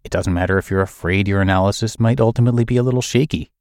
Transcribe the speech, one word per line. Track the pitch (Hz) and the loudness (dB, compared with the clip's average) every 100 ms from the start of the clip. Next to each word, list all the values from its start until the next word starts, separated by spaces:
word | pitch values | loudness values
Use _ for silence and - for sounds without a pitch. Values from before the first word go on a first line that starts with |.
It | - | -6
doesn't | 92 92 | -4 -2
matter | 87 92 95 | -2 0 -2
if | - | 0
you're | 98 | -2
afraid | 95 - 85 95 101 | -2 -4 -2 0 0
your | 98 | 0
analysis | 95 95 98 - 110 - | 2 2 0 -2 -4 0
might | 113 123 | 0 2
ultimately | 113 120 120 120 | 2 2 2 2
be | 113 | 0
a | 120 | 0
little | 127 123 | 0 -2
shaky. | - 120 147 123 110 _ | 0 0 0 -4 -8 _